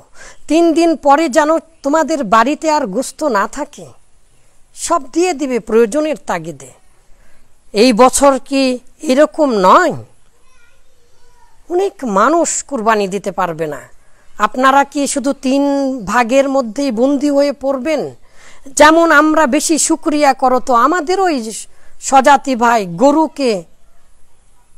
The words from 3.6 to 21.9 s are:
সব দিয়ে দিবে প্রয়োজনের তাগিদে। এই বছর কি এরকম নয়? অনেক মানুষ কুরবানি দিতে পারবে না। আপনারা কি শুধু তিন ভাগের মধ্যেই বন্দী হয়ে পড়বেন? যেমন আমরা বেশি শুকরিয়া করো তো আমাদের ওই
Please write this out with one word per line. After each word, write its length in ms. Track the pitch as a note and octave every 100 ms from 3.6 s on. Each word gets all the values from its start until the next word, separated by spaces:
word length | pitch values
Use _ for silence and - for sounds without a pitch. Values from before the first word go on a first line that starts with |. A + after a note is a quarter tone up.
| C#4+ - D3 - - - _ _ _ _ - -
সব 360 | - E4+ C4+
দিয়ে 220 | D#4+ F#4
দিবে 260 | C#4 C#4 A#3+
প্রয়োজনের 560 | - A3 A#3 C#4 D#4 C4+ -
তাগিদে। 460 | F#3 D#3+ C#3 - - - _ _ - - - - - -
এই 200 | G#3 B3
বছর 460 | G#3+ B3+ - C#4 C4
কি 400 | - C4+ C4 B3 - -
এরকম 500 | D4+ B3+ D4+ - D4
নয়? 420 | G#3+ F#3 C#4 E4+ D3 A2 - - _ - - - - - - _ - - - - - -
অনেক 340 | F4 G4 -
মানুষ 600 | B3+ G3 A#3 E4+ D4+ -
কুরবানি 440 | - C4+ G#3+ G#3+ G3
দিতে 240 | F#3+ G3
পারবে 360 | F#3+ F3+ D#3 D#3+
না। 140 | C#3+ - - - - - -
আপনারা 460 | G#3 B3 C4+ C#4
কি 240 | C#4 D4 C#4
শুধু 260 | C#4+ B3+
তিন 300 | C4+ C4 C#4 C#4+ C#4 C4+ C4 F#3
ভাগের 440 | A#3 A3+ C4+ C#4
মধ্যেই 420 | C4+ A#3 G#3 C#4+
বন্দী 380 | G#3+ C4 C#4+ D4
হয়ে 240 | C#4 C#4+
পড়বেন? 600 | C4 C4+ C4 C4 D4 D#3 B2 - - - - -
যেমন 440 | - D4 D#4+ E4
আমরা 360 | D4 D#4 D#4 D4+
বেশি 300 | D4 - D#4
শুকরিয়া 560 | - D#4+ E4 D4 C#4+
করো 260 | C4 B3+ B3
তো 140 | -
আমাদের 460 | A#3+ C4 F4+ D4 F#4+
ওই 320 | F#4+ C#4+ A3 G3 - - -